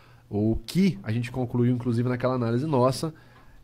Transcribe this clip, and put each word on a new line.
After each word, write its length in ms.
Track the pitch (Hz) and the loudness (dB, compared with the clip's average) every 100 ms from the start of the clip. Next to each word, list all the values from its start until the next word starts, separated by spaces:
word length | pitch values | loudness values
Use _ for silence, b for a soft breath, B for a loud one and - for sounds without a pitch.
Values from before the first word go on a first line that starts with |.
| B B - | B B -6
O 280 | 101 110 113 - | -2 0 0 -2
que 320 | 170 190 - | 2 2 0
a 100 | - | -4
gente 180 | 113 120 | -4 -4
concluiu, 440 | 131 120 123 120 | -4 -4 2 2
inclusive, 340 | 123 123 117 123 | 2 0 0 0
naquela 260 | 123 127 | 0 0
análise 320 | 127 117 120 160 | 0 0 0 2
nossa, 480 | 135 127 131 160 b b b b b | 4 4 2 -4 b b b b b